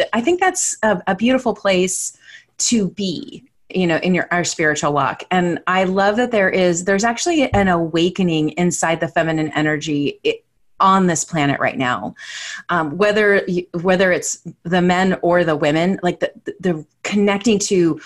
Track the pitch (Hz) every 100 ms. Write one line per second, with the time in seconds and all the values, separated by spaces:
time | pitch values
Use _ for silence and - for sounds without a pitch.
0 | - 233 240 359 370 370 - - 220 180
1 | - 185 233 262 254 202 196 185 185 -
2 | - - - - _ - - 233 180 -
3 | 190 151 - - - _ - 185 170 160
4 | 180 175 - 175 160 - 156 151 151 147
5 | 131 - - 185 175 160 - 185 185 190
6 | 196 214 247 220 190 190 180 170 185 196
7 | 233 233 349 320 254 202 196 170 165 165
8 | 175 180 175 160 151 - 175 - 165 165
9 | 165 175 160 160 156 151 151 151 156 147
10 | 143 - 151 147 _ _ _ - 190 190
11 | 180 160 - 165 143 131 127 - 127 120
12 | - - - - - - - 175 151 175
13 | 208 208 208 196 - 180 180 175 185 185
14 | 190 165 - - 170 - 170 180 180 180
15 | 190 - 170 175 165 151 151 160 180 190
16 | 175 170 - - - - 190 156 - _
17 | - 202 202 202 233 202 - 185 165 147